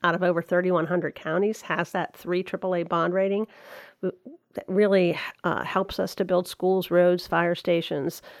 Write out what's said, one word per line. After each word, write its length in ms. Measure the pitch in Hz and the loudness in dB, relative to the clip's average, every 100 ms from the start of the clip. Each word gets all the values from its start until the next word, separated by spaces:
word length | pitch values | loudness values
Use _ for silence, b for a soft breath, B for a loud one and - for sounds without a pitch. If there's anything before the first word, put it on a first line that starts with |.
out 140 | 175 170 | 0 2
of 80 | |
over 180 | 180 170 | 2 0
thirty-one 440 | - 180 180 175 156 | 2 0 2 2 2
hundred 280 | 180 156 | 0 -2
counties 480 | - - 170 202 220 | -6 -4 0 0 -2
has 300 | - 165 170 | -4 -2 -2
that 240 | 185 165 - | -2 -6 -8
three 260 | 170 180 | -4 -4
triple 320 | 185 185 190 | -4 -6 -2
A 80 | 180 | -2
bond 320 | 170 170 170 | 0 0 0
rating. 320 | 185 196 196 220 B B B B B | 2 0 0 -4 B B B B B
W-, 160 | 185 - 247 330 _ | -8 -8 -18 -20 _
that 100 | - - | -12 -2
really, 500 | 190 208 196 175 160 B - | 2 4 4 4 0 B -4
uh, 220 | - - | -2 -2
helps 340 | - 185 196 - | -2 -2 -2 -4
us 160 | 190 | -4
to 100 | - | -2
build 220 | 180 180 180 | 0 0 0
schools, 420 | - 185 190 175 | -2 0 2 2
roads, 380 | 175 175 180 - | 4 6 4 0
fire 300 | 170 170 175 | 0 0 0
stations, 680 | - 170 165 151 143 - B B | 0 0 0 -4 -4 -6 B B